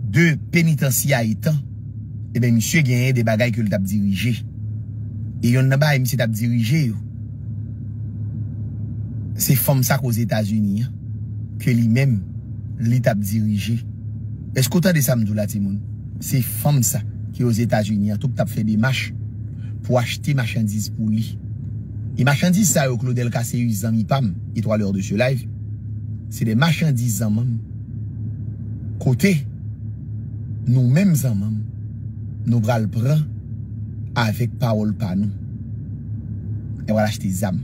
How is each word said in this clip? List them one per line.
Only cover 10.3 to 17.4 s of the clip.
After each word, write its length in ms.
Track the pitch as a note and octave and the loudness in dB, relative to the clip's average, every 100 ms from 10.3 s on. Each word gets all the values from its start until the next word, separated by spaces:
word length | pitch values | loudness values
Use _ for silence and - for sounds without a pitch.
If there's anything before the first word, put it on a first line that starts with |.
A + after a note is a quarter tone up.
| A2 G#2 A2 G2+ G2+ B2+ - - - - - - - | 0 2 2 2 0 -2 -6 -8 -8 -6 -8 -8 -2
ke 100 | - | 2
li 160 | A#2 A2+ | 4 4
menm, 320 | A#2 C#3 G#2+ F#2 - - - - - | 4 4 2 -2 -10 -8 -10 -8 -2
li 160 | A#2 B2+ | 2 2
t 80 | A#2+ | 2
ap 160 | G#2 | 2
dirije. 560 | G2+ A2 G#2+ G#2 G#2 A#2 - - - - - - - - | 0 0 2 0 0 -2 -4 -8 -8 -8 -8 -8 -4 0
Èske 160 | C3 | 4
ou 80 | F#3 | 4
tande 180 | F#3 E3 | 4 4
sa 100 | C3 B2 | 4 2
m 60 | |
dou 120 | G#2 G#2+ | 2 0
la, 80 | G#2 | 0
timoun? 300 | G2+ G2 G2+ - - - - | 0 0 -2 -6 -10 -10 -8
Se 160 | - C3+ | -2 -2
fanm 400 | - - D3 C#3+ | -2 0 2 4
sa 220 | A2+ - - - - | 2 0 -4 -6 -8
ki 80 | - | 0